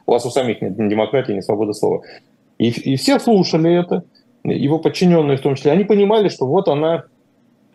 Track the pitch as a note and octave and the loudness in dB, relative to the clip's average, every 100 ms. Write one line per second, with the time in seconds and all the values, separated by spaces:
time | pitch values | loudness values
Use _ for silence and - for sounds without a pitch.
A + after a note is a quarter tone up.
0 | - A#2 B2 C3+ B2+ G#2+ G#2+ G2 G#2 G#2 | -2 -2 0 -2 -2 -4 -6 -2 -2 0
1 | G#2+ C#3 B2 G2 - G#2 G#2+ G#2 - F2+ | 0 -2 -2 -4 -4 -2 -2 -2 -2 -4
2 | - - _ _ _ - A#2 A#2 - C3+ | -8 -20 _ _ _ -2 -2 -2 -4 -2
3 | - C#4 - G#3 F3 E3+ E3 F3 F3 F#3 | 0 0 2 2 2 0 2 0 0 -4
4 | - _ _ _ - - C#3 D#3+ D#3+ - | -6 _ _ _ -6 -2 -2 0 -2 2
5 | F3+ E3+ D3 C3+ C#3+ C3+ D3+ D#3+ G3+ G#3 | 4 4 2 0 -2 -2 0 2 2 2
6 | G3+ A3 G3 - B2+ F3 - C#3+ D#3+ E3 | 4 2 0 -2 -2 0 0 0 0 -2
7 | - _ _ _ _ _ _ | -6 _ _ _ _ _ _